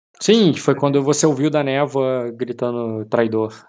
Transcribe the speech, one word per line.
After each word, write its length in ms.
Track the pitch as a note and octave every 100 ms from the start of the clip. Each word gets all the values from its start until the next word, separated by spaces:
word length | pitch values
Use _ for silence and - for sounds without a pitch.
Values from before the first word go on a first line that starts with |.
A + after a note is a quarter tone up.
| _ -
Sim, 320 | - A3+ F#3+
que 80 | -
foi 160 | - C#3
quando 260 | C#3+ C#3
você 240 | C3+ C#3+ D#3+
ouviu 240 | C3 D3+
da 140 | D3
névoa 680 | C#3 C3+ C#3+ C3+ C3 B2+ A#2+
gritando, 760 | A#2 B2 A2+ B2 A#2+ A#2 A2 G#2+
"Traidor". 460 | A#2 A2+ A2 A2 -